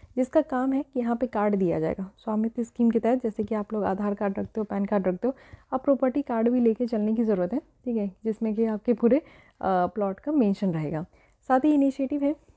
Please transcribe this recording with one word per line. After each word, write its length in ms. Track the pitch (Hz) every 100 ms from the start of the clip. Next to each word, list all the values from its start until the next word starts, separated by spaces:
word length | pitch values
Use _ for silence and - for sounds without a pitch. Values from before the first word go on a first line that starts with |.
| - 247
जिसका 240 | 254 320
काम 320 | 294 254 269
है 100 | 269
कि 180 | 294 247
यहाँ 160 | 233 233
पे 100 | 247
कार्ड 300 | 214 208 202
दिया 240 | 180 165
जाएगा। 300 | 160 - 190 -
स्वामित्व 440 | - 214 226 247
स्कीम 280 | 233 - 233
के 100 | 226
तहत 220 | 226 254
जैसे 220 | 226 214
कि 100 | 208
आप 180 | 214 202
लोग 120 | 214
आधार 300 | 190 196 208
कार्ड 240 | 202 202 196
रखते 220 | 196 220
हो, 40 |
पैन 200 | 208 202
कार्ड 240 | 202 208 185
रखते 200 | 180 247
हो, 60 | - - - _
आप 120 | 262
प्रॉपर्टी 380 | 285 269 254 285
कार्ड 260 | 277 226 233
भी 120 | 254
लेके 260 | 233 220 240
चलने 280 | 214 214
की 100 | 220
ज़रूरत 280 | 220 190 180
है, 60 | 269 - _
ठीक 120 | 247 226
है, 160 | 202 -
जिसमें 300 | 220 208 220
कि 100 | 208
आपके 280 | 226 214 -
पूरे, 260 | 226 233 277
अ, 40 | - - _ _
प्लॉट 580 | 190 185 180 214 196 196
का 120 | 294
मेंशन 400 | 311 208 196 190
रहेगा। 320 | 160 151 160 185 _ _ _ -
साथ 120 | 262
ही 80 | 302
इनिशिएटिव 500 | 294 277 - 262 294
है 120 | 277 311 _